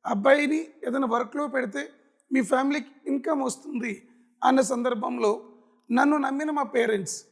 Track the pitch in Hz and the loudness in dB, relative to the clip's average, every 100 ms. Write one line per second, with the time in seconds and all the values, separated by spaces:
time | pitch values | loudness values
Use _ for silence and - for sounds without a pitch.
0 | - 214 269 294 294 311 320 - 254 262 | -2 2 6 6 4 -2 -4 -8 -4 -2
1 | 254 233 254 285 294 262 240 285 294 _ | 0 0 -2 -4 -4 -4 -4 -6 -10 _
2 | _ _ _ 262 208 254 277 294 - - | _ _ _ -2 2 0 0 -2 -6 -12
3 | - 277 302 294 262 - - 247 233 196 | -6 -4 -2 -2 -2 -6 -8 -6 -6 -8
4 | _ _ _ _ 254 262 233 240 247 233 | _ _ _ _ 4 4 2 0 -2 -2
5 | - 247 214 220 - - _ _ _ 240 | -4 0 0 0 -6 -20 _ _ _ 2
6 | 285 302 277 277 311 294 240 247 220 208 | 4 2 0 -2 -2 -2 -2 0 0 0
7 | 175 - - | -4 -10 -14